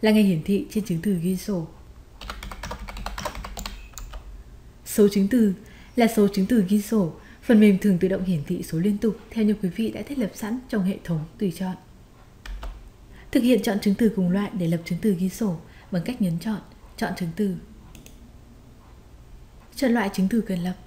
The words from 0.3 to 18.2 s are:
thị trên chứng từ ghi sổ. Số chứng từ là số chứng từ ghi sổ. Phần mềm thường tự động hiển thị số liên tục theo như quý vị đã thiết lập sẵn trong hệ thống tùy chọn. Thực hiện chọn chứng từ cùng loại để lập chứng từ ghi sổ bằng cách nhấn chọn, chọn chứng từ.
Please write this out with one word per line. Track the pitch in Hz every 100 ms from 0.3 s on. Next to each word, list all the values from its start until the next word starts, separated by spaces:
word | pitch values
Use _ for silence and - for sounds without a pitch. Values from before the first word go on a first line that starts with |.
| 170
thị | 151 196 -
trên | -
chứng | 202 170
từ | 170
ghi | 185 170 185
sổ. | - 190 165 - - - - - - - - - - - - - - - - - - - - - - - - - - - - - - - -
Số | - 208
chứng | 202 196
từ | 254 214 185 - - - -
là | 233 226
số | 202
chứng | 202 190
từ | 240 185
ghi | 208
sổ. | 202 220 175 - - -
Phần | - 226
mềm | 214 190
thường | 208 180
tự | 185
động | 190
hiển | 185 170
thị | 143 180
số | - 160
liên | 185 208
tục | 226 208 -
theo | 226
như | 214 208
quý | 185
vị | 170 226
đã | -
thiết | 208 277
lập | 202
sẵn | - 208 247 -
trong | 226
hệ | 185 196
thống | - 165 156 -
tùy | 202 165
chọn. | 185 180 - - - - - - - - - - - - - - -
Thực | 269
hiện | 240 240
chọn | 202 202
chứng | 202
từ | 196 226 202
cùng | 180
loại | 185 202 196
để | 170
lập | 170
chứng | 165 170
từ | 220
ghi | 185 185
sổ | - 214 160 - - -
bằng | 185
cách | 170 254
nhấn | 190 170
chọn, | 226 220 - - - -
chọn | - 185
chứng | 175 165
từ. | 202 170 - - - - - -